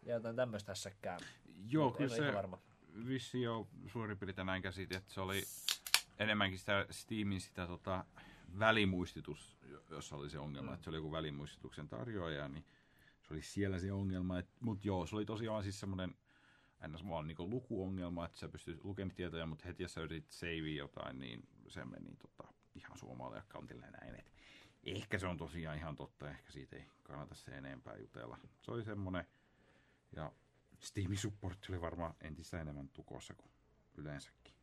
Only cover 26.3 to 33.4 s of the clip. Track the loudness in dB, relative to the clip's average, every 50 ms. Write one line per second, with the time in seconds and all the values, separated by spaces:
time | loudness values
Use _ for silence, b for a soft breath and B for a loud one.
26.3 | -8 -10 -14 -14 -12 -12 -10 -10 -10 -14 -14 -14 -20 -20 -14 -10 -8 -8 -8 -8
27.3 | -10 -12 -12 -10 -10 -8 -8 -8 -8 -8 -10 -10 -10 -10 -10 -10 -8 -8 -8 -8
28.3 | -8 -10 -14 -18 -20 -12 -8 -2 -2 -2 -2 -2 -2 -2 0 2 2 0 0 -2
29.3 | b b b b b b b b b b b b b b b _ -6 -4 -4 -4
30.3 | -6 -10 -20 -20 _ -20 _ _ -20 -12 -12 -4 0 2 4 4 4 2 2 0
31.3 | -2 0 -2 -2 -2 -2 -4 -2 -2 0 0 0 0 0 0 0 -2 -4 -8 -8
32.3 | -6 -6 -8 -6 -4 -2 -2 -2 -4 -4 -6 -8 -10 -12 -12 -10 -10 -10 -8 -10
33.3 | -12 -14